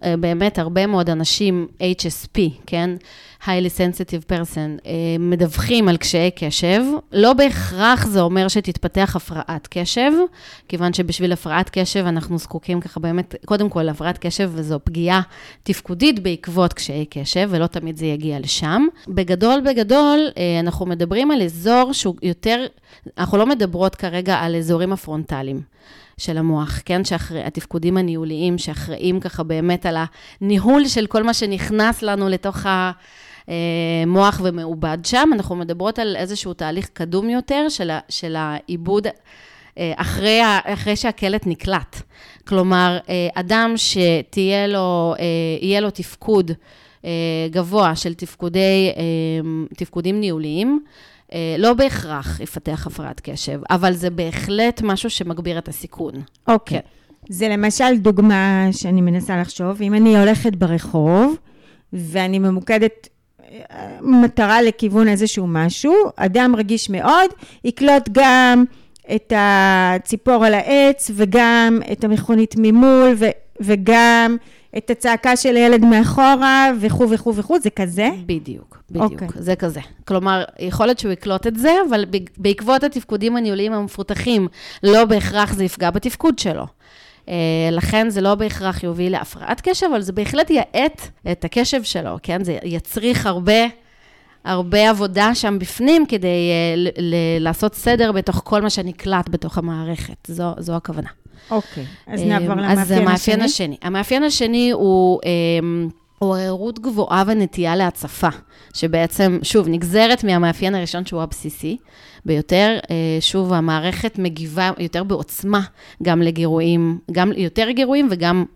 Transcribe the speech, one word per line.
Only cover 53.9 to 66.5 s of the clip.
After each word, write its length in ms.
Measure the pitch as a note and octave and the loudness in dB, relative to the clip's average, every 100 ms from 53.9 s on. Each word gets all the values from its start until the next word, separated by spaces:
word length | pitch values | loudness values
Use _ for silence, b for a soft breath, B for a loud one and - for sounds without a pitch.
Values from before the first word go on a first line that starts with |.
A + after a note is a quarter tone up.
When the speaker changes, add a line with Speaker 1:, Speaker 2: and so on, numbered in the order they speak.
Speaker 1:
זה 180 | F3+ F3+ | 0 -4
בהחלט 720 | F3 E3 - - G3+ A#3 A#3 | -4 -6 -6 -4 0 0 0
משהו 280 | A3 G3 A#3 | -2 -2 -4
שמגביר 480 | - F3 E3 F3 E3 | -6 -6 -6 -6 -6
את 100 | E3+ | -8
הסיכון. 440 | D3+ E3+ - D#3+ C3+ C#3 _ - | -14 -16 -10 -10 -10 -16 _ 0
Speaker 2:
אוקיי. 300 | A3 - - | 0 0 -8
Speaker 1:
כן. 80 | - b b b - | -8 b b b -14
Speaker 2:
זה 200 | F3+ G#3+ | -4 -2
למשל 480 | G#3 G#3+ G#3 B3+ B3 | 2 0 2 4 4
דוגמה 720 | G3+ G3 G#3+ G3 F#3+ F#3+ F#3+ | 4 6 6 6 4 4 2
שאני 280 | F#3+ F#3+ F#3 | 0 0 2
מנסה 400 | F3 F3 - F3+ | 4 2 0 -4
לחשוב, 420 | F3 - F3+ G3+ | -4 -4 -6 -4
אם 120 | G#3 | 0
אני 240 | G#3+ A3+ G#3+ | 4 6 6
הולכת 380 | G3+ A3 A#3+ F#3+ | 6 4 0 0
ברחוב, 800 | F3 E3 - E3 D3+ F3+ B3+ D#4+ b b b b b | 0 0 -2 0 4 4 4 0 b b b b b
ואני 460 | F#3 E3+ F3+ F#3 F#3+ | -10 -6 -4 -2 0
ממוקדת, 720 | F#3+ F#3 F3+ A3 A3 - - _ _ _ | 0 0 0 2 2 -2 -20 _ _ _
אה, 560 | - A3 - - - - | -20 -20 -20 -16 -16 -10
מטרה 600 | - B3+ A#3+ - G#3 A3+ | 4 6 6 4 4 4
לכיוון 460 | A#3 G#3+ A3 G3+ A3 | 4 2 0 4 4
איזשהו 380 | G3+ G#3+ - F3+ | 4 0 -2 -2
משהו, 480 | E3 E3 F3 C#4+ F#4 G#4 - | 0 0 0 2 4 2 0
אדם 400 | F#3 F#3 B3 | -2 2 2